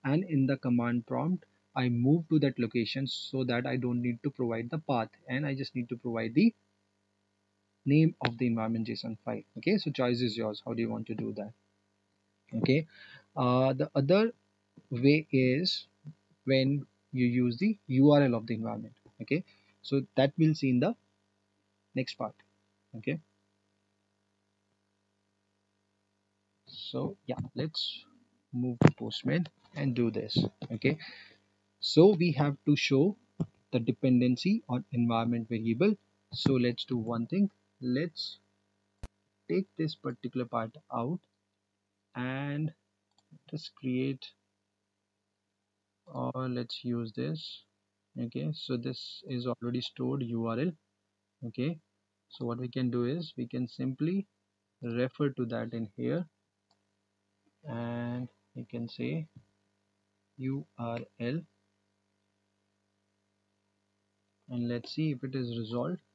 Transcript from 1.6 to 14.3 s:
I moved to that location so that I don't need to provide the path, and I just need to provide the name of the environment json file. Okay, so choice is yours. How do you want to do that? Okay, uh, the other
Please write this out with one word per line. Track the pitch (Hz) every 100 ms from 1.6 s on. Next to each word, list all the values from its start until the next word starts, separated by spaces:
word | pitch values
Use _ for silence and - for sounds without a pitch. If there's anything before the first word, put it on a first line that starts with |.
| _
I | - 123
moved | 120 127 165 160
to | 156
that | 139 123
location | 117 120 110 135 135
so | - - 131
that | 123 120 131
I | 127
don't | 127 120
need | 123 120
to | 147
provide | - 120 113 117
the | 160
path, | - 123 110 _ -
and | 131
I | 147 135
just | 135
need | 127 120
to | 120
provide | 123 113 113
the | 123 226 - _ _ _ _ _ _ _ _ _ _ _ _
name | 135 147 160 -
of | 135 117
the | 123
environment | 113 110 113 113
json | 113 120 110
file. | - 110 - -
Okay, | 160 208
so | 156
choice | 131 123 120
is | 123 110
yours. | 110 104
How | 120
do | 117
you | 113
want | 113 110
to | 107
do | 113
that? | 107 104 - _ _ _ _ _ _ _ _ _ 113
Okay, | - 139 160 - - - _ -
uh, | 123 127 131
the | 131 151 151
other | 139 190 226